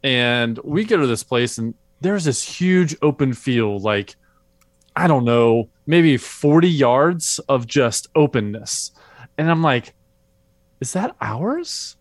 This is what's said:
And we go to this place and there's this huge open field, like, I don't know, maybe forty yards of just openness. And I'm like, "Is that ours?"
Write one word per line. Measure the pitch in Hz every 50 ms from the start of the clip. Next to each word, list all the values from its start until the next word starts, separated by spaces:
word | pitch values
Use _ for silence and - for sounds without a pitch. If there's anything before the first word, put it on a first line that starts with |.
And | - 139 127 123 123 120 120 120 117 117 113 113 -
we | - 147 175 220
go | 214 226 180
to | 147 131
this | 117 107 -
place | _ 131 120 120 117 - -
and | 113 117 113 _ _ _ _ _
there's | - 180 202 202 165
this | 151 127 - -
huge | - - - 175 180 185 185 180 151 156 -
open | - 151 139 - 143 131 123
field, | - - - 127 120 113 107 101 101
like, | 95 107 104 101 101 - - _ _ _ _ _ _ _ _ _ _ _ _ _ _ _ _
I | - 165 175
don't | 156 135 120
know, | 120 117 120 117 117 113 117 110 - _ _ _
maybe | - 156 175 170 160 139 120
forty | - - - - - 147 147 165 165 180
yards | 170 143 139 120 123 131 143 165 180 170 - - - - - -
of | 139 131 120 113
just | - 143 127 117 110 - - - _
openness. | 156 151 143 - 123 107 104 104 110 - - - - - - _ _ _ _ - - - - _ -
And | 151 165
I'm | 170 160
like, | 165 156 131 123 117 - _ _ _ _ _ _ _ _ _ _ _ _ _ _ _ _ _ _
"Is | - - -
that | 185 196 247 - _
ours?" | - - 107 117 160 214 277 339 349 - - - - - - _